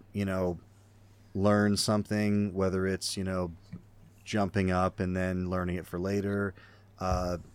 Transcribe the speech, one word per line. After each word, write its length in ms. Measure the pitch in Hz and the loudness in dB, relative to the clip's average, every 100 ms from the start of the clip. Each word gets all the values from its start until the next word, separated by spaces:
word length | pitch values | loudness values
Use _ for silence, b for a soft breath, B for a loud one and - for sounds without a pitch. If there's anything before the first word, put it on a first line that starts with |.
| - | -6
you 120 | 101 98 | -4 -2
know, 340 | 92 90 85 - - - - - - - | 0 -2 -4 -10 -20 -20 -20 -20 -20 -8
learn 440 | 98 101 104 104 101 | 0 4 6 4 2
something, 760 | - 107 98 107 104 104 104 | 2 0 0 0 2 2 0
whether 320 | 92 95 92 95 | 0 0 2 0
it's, 300 | 95 - 101 | -2 -4 -4
you 60 | |
know, 280 | 95 92 87 82 - - - - - - | -4 -2 -4 -8 -16 -18 -18 -20 -20 -20
jumping 480 | - 107 95 101 92 | -4 0 0 2 2
up 280 | 90 92 - | 2 2 0
and 160 | 92 92 | -2 -2
then 340 | 92 92 90 | -2 -2 -2
learning 260 | 92 90 87 | -2 -2 -4
it 80 | - | -6
for 120 | 87 | -4
later, 540 | 95 101 101 101 98 - B B B - | -2 0 0 -2 -2 -6 B B B -6
uh, 380 | 92 92 90 87 - | -2 0 -2 -4 -6